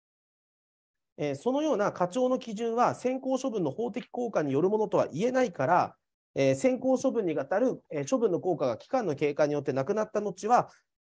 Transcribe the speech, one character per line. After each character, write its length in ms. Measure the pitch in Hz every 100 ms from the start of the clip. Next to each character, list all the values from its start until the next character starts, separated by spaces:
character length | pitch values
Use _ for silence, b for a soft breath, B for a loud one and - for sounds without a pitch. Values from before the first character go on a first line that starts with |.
| _ _ _ _ _ _ _ _ _ _ _ -
え 140 | 147
ー、 40 | 135
そ 160 | 240
の 100 | 269
よ 120 | 311
う 40 | 208
な 140 | 196
加 160 | - 175
重 220 | 247 254
の 100 | 254
基 140 | 233 208
準 200 | 233 226
は 200 | 214 123
先 240 | 247 262
行 180 | 262 262
処 120 | 269
分 140 | 220
の 80 | 156
法 200 | 165 233
的 160 | 233 -
効 220 | - 240
果 120 | 185
に 100 | 147
よ 80 | 135
る 80 | 180
も 80 | 214
の 100 | 208
と 100 | 170
は 100 | -
言 220 | 139 240
え 20 |
な 120 | 254
い 80 | 247
か 140 | - -
ら、 300 | 175 104 - _ _ _
え 200 | 143 135
ー、 20 | 135
先 240 | 254 254
行 180 | 254 262
処 140 | 262
分 140 | 226 185
に 120 | 151
あ 80 | 135
た 140 | 190
る、 240 | 254 175 -
え 120 | 147
ー、 80 | 139
処 80 | 262
分 140 | 220
の 80 | 160
効 180 | 165 165
果 80 | 135
が 120 | 110
期 100 | -
間 180 | 262 202
の 100 | 139
経 180 | 147
過 140 | 143 151
に 60 |
よ 60 | 147
っ 40 |
て 100 | 139
な 120 | 131 135
く 80 |
な 100 | 208
っ 80 | 214
た 100 | 214
後 260 | 208 190 208
は、 220 | 240 - B _ -